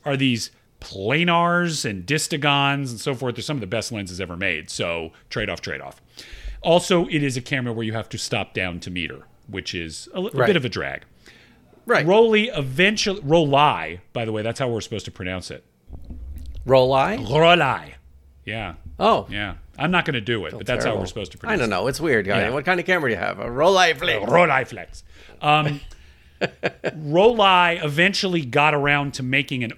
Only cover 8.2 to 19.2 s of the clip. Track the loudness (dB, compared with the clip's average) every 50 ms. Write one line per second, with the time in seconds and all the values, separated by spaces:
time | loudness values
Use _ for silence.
8.2 | -6 -4 -4 -4 -4 -4 -6 -4 -4 -4 -6 -8 -10 -8 -6 -6 -6 -6 -8 -12
9.2 | -18 -20 _ _ _ -10 -10 -8 -8 -6 -8 -8 -8 -8 -10 -14 -16 -10 -8 -6
10.2 | -6 -4 0 2 2 4 4 2 0 -2 -4 -4 -6 -6 -8 -10 -12 -18 _ _
11.2 | _ -20 -20 -20 -20 _ _ _ _ _ _ _ _ 2 2 4 4 6 6 6
12.2 | 6 6 6 4 2 2 -2 -4 -6 -2 2 2 4 4 2 2 -2 -2 -4 -2
13.2 | 0 4 4 4 6 6 6 6 6 6 4 2 -2 -6 -10 -12 -12 -10 -6 -4
14.2 | -4 -2 -2 -2 -2 -4 -4 -2 -2 -2 -2 -4 -4 -6 -8 -8 -8 -10 -10 -10
15.2 | -8 -6 -6 -8 -8 -10 -14 -16 -18 _ _ _ _ -16 -16 -14 -14 -14 -14 -14
16.2 | -12 -12 -12 -12 -12 -12 -12 -6 0 4 6 6 6 6 4 2 2 0 -2 -4
17.2 | -4 0 4 6 6 8 8 6 4 2 0 -2 -4 -10 -18 -20 -20 -20 -20 -20
18.2 | -20 -20 -20 -16 -12 -10 -8 -6 -8 -8 -10 -12 -14 -14 -4 0 2 2 2 2